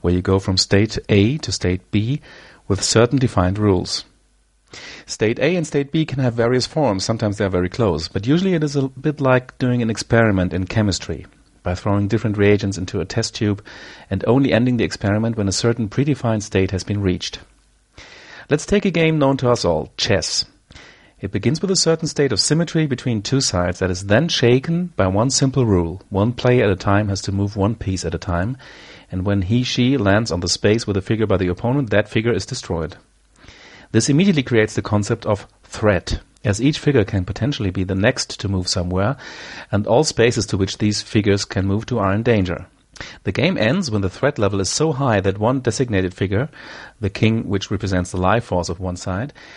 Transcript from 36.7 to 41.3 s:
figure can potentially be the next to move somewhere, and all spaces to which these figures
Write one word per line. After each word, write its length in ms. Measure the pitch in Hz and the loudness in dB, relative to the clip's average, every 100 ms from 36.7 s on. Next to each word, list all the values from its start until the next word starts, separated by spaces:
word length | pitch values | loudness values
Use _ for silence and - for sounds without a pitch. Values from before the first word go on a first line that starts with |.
| 156 | 0
figure 240 | - 135 | 0 2
can 200 | 98 101 | 2 -2
potentially 460 | 90 101 117 143 101 | -4 -4 -4 -2 -4
be 140 | 92 | -4
the 100 | 92 | -2
next 460 | 95 104 131 - - | 0 0 0 -6 -8
to 80 | 101 | -4
move 180 | 98 90 | -2 -2
somewhere, 500 | - 87 90 104 139 - - - - - | -4 -2 -2 -2 -4 -10 -18 -16 -16 -4
and 160 | 101 101 | -2 2
all 160 | 113 | 2
spaces 440 | 151 - 117 117 101 | 2 2 2 2 -2
to 100 | 101 | -2
which 220 | 95 - | -2 0
these 220 | 107 104 | -2 -2
figures 440 | - 110 104 | -2 0 2